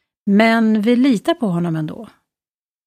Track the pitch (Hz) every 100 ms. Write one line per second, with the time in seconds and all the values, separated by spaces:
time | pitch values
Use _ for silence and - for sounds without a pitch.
0 | _ _ - 202 226 226 220 220 214 240
1 | 277 208 - 330 208 170 175 160 156 202
2 | 220 _ _ _ _ _ _ _